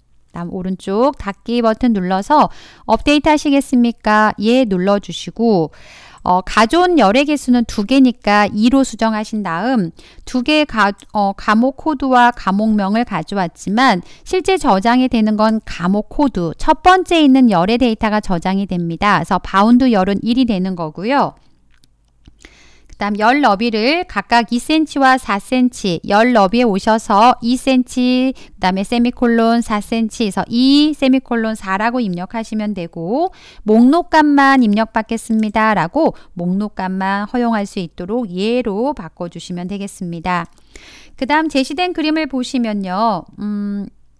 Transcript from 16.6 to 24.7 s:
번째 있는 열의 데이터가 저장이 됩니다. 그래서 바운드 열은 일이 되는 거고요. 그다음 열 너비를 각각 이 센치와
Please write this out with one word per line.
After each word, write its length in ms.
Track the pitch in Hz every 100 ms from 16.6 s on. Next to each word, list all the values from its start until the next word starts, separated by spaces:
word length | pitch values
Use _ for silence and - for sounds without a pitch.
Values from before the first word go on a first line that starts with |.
| - 311
번째 380 | 370 381 339 339
있는 300 | 294 269 247
열의 260 | 180 190 240
데이터가 440 | 247 220 220 214
저장이 440 | - 175 185 196
됩니다. 540 | 202 180 170 165 208 175
그래서 200 | 165 185
바운드 540 | - 190 214 247 262
열은 280 | 208 185 202
일이 240 | 226 247 240
되는 280 | 190 190 175
거고요. 580 | 160 160 214 277 165 - _ _ _ _ _ _ _ _ _ _ - _ - _ -
그다음 320 | - 208 208
열 220 | 214 285
너비를 640 | 247 196 233 220 233 330
각각 480 | 349 202 - 233 233
이 80 | 240
센치와 580 | -